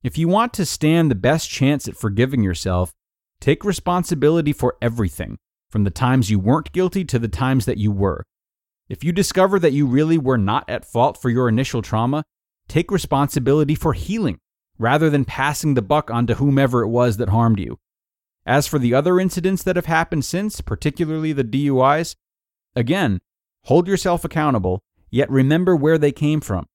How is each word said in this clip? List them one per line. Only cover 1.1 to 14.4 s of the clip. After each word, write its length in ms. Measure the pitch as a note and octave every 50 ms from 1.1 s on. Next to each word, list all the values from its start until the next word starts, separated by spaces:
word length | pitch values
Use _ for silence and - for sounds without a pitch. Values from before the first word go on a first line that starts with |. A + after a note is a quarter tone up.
the 40 | B2
best 340 | F#2 - B2 D3+ D#3+ - -
chance 400 | - - C#3+ C3+ D3 C#3 - A2+
at 80 | -
forgiving 460 | - - A2 G2 G#2 B2 C3 C#3 B2+
yourself, 500 | G#2+ F#2+ F2+ - - F#2+ F2+ F2+ F#2 - - _ _ _ _ _ _ _ _ _
take 240 | - C#3 D3+ E3 -
responsibility 880 | G3+ F3+ - - F3+ F3 F3+ E3+ - F3 C#3+ B2+ D3 E3 E3+ D#3+ C#3+
for 240 | C#3+ - - B2 - _
everything, 560 | - A#2+ A#2 A#2+ G#2 F2+ - - - G#1 A1 - _ _ _ _ _ _
from 140 | - G#2+ G2+
the 60 | G2
times 400 | - - C3 B2 C3 C3 A2+ F#2+
you 80 | A2 G2
weren't 340 | F#2 G#2+ C3+ D#3 D3 -
guilty 320 | - E3+ F#3 F#3 - G3+ F3+
to 120 | - - A#2
the 100 | A#2 A2
times 360 | - - C3+ C3 C3 C3+ -
that 140 | - A2+ -
you 120 | G2+ G#2
were. 340 | G2+ F#2+ G2 F#2+ E2 - - _ _ _ _ _ _ _ _ _ _ _ _ _
If 140 | - -
you 80 | - D#3+
discover 480 | F3 F#3+ F#3+ - - F#3 F#3 G3 G3 G3
that 140 | E3+ D#3
you 140 | C3 C#3+ D3
really 320 | C3 A#2+ C#3 D3+ D#3+ E3 E3
were 200 | C3+ B2+ C3 A#2
not 300 | G2 G2 A2 C#3 - -
at 160 | A#2 A#2 -
fault 360 | - - A#2 A#2+ D3 - -
for 100 | - B2+
your 180 | A#2 B2 B2+ A#2+
initial 340 | A2 A#2 C3+ - - A#2+
trauma, 420 | G#2+ - - A2 A#2 B2 C#3 D3+ D3+ _ _ _ _ _ _ _ _ _
take 220 | - D#3+ F3 -
responsibility 840 | G3 F3+ - - D3+ C3+ C#3+ C#3+ - D3+ B2 C3 C#3 D#3 D3+ C#3 D#3
for 200 | - - E3 A2+
healing, 440 | - - - G3+ A3+ G#3 C3+ E2+ -